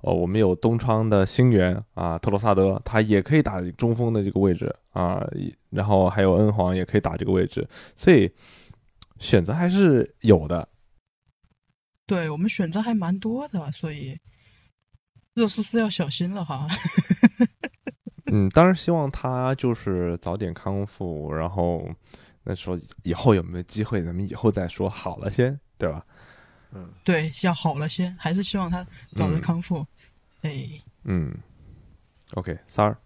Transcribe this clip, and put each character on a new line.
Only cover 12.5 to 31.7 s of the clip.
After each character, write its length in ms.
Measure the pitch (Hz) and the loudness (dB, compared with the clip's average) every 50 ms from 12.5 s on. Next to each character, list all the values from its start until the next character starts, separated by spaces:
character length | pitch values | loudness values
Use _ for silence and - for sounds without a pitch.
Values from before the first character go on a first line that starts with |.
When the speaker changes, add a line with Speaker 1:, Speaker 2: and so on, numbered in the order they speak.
| - - 190 165 | 0 -2 -4 -2
Speaker 2:
择 80 | 165 202 | -2 -4
还 140 | 220 240 233 | -2 0 -2
蛮 240 | 214 175 165 185 | -2 0 -2 -4
多 300 | 190 - 220 226 254 285 | -4 -4 -6 -6 -6 -8
的， 240 | 294 - 180 156 139 | -6 -6 -6 -6 -6
所 200 | 143 - - 156 | -8 -8 -8 -10
以 280 | 147 147 143 131 143 160 _ - _ _ _ _ _ _ _ _ _ _ _ _ _ _ _ _ _ _ _ _ _ | -8 -10 -10 -12 -12 -14 _ -20 _ _ _ _ _ _ _ _ _ _ _ _ _ _ _ _ _ _ _ _ _
热 160 | 233 233 208 | 0 0 0
苏 140 | - - 208 | 0 -4 -6
斯 160 | - - 233 | -2 -2 -2
要 100 | 220 208 | -2 -2
小 180 | 180 - 170 | -2 -4 -4
心 240 | 143 143 - 175 175 196 | -6 -4 -4 -6 -6 -4
了 100 | 202 175 | -8 -8
哈。 220 | - 147 131 143 156 175 - - 160 - - - - 180 - - 226 _ - 247 - _ | -8 -8 -8 -6 -6 -6 -4 -6 0 0 0 0 0 2 4 4 4 _ 4 0 0 _
<laughs> 760 | _ - - _ _ _ - - _ _ - _ - _ - | _ -16 -16 _ _ _ -16 -16 _ _ -20 _ -12 _ 0
Speaker 1:
嗯， 160 | - 104 98 95 | 2 2 2 4
当 160 | - 156 170 | 6 6 6
然 100 | 180 185 | 6 4
希 160 | 165 - - | 2 0 -2
望 180 | 170 165 147 135 | 0 0 0 -2
他 460 | 135 - - 131 127 127 127 131 135 | -6 -6 -6 -4 -4 -2 0 -2 -2
就 180 | 135 - 127 117 | 0 0 -2 -2
是 420 | - - 101 95 90 90 87 87 85 | -2 -2 -2 -2 -2 -2 -2 -4 -4
早 180 | - 85 87 | -4 -6 -4
点 160 | 101 107 87 82 | -4 -4 -6 -6
康 320 | - - 98 98 98 101 | -6 -6 -6 -4 -4 -6
复， 480 | 98 - _ 95 90 82 76 73 76 73 | -8 -8 _ -8 -6 -6 -6 -6 -6 -4
然 160 | 78 80 87 | -2 -4 -2
后 400 | 92 98 87 87 87 82 - 87 85 _ _ _ - - - _ _ _ _ | 0 0 2 2 0 0 -4 -8 -12 _ _ _ -20 -20 -20 _ _ _ _
那 120 | - 95 | -8 -8
说 220 | - - - 90 85 73 - - - - | -6 -4 -6 -6 -6 -6 -12 -20 -10 -6
以 100 | 85 82 | -6 -4
后 220 | - - 131 107 | 2 4 4 4
有 80 | 95 82 | 4 2
没 140 | 87 87 | -2 -8
有 60 | 87 90 | -10 -10
机 200 | - - 107 107 | -8 -6 -6 -4
会， 180 | - 117 98 | -2 -2 -4
咱 120 | 82 85 87 | -4 -4 -6
们 140 | 90 101 | -6 -6
以 60 | 95 - | -8 -8
后 180 | - - 113 | 0 0 2
再 160 | 95 101 90 | 2 2 -4
说， 220 | 85 - - 95 101 | -6 -4 -4 -4 -4
好 280 | - - - 92 - | -4 -6 -10 -10 -10
了 120 | - - 101 | -8 -8 -6
先， 300 | 98 - 123 127 139 143 _ _ _ | 0 0 0 0 0 -6 _ _ _
对 120 | _ 113 85 | _ -4 -4
吧？ 160 | 78 80 - _ _ _ - - - - - _ _ _ _ _ - | -4 -6 -12 _ _ _ -20 -20 -20 -20 -20 _ _ _ _ _ -20
Speaker 3:
嗯。 160 | 98 90 85 - - _ | -18 -18 -18 -20 -6 _
Speaker 2:
对， 280 | - 175 156 156 160 139 - - | 0 0 0 0 -4 -6 -4 -2
要 100 | 180 170 | -2 -2
好 220 | - - 165 143 | -2 -2 -4 -4
了 120 | 143 151 | -2 -6
先， 280 | 156 - - 180 180 185 - | -6 -4 -4 -6 -6 -6 -8
还 140 | - 160 170 | -6 -4 -2
是 80 | 190 196 | -2 -4
希 140 | - - | -2 -4
望 120 | 196 185 170 | -4 -4 -4
他 160 | 175 180 180 - - - - - - | -4 -6 -8 -12 -20 -20 -20 -12 -4
早 140 | 101 101 95 | -4 -2 0
日 100 | 156 165 | 0 -2
康 220 | - - 170 170 | -2 -2 -2 -4
复。 160 | 175 - 175 | -2 -4 -6
Speaker 1:
嗯。 80 | 156 156 - _ _ _ _ _ - _ _ _ _ - | -6 -6 -10 _ _ _ _ _ -20 _ _ _ _ -10
Speaker 2:
哎。 380 | 156 147 135 131 120 - - - - _ _ - | -8 -8 -8 -10 -10 -14 -16 -20 -20 _ _ -6
Speaker 1:
嗯。 300 | - 95 90 78 65 - - - _ - _ - - | -4 -2 -2 -2 -4 -8 -12 -16 _ -20 _ -20 -20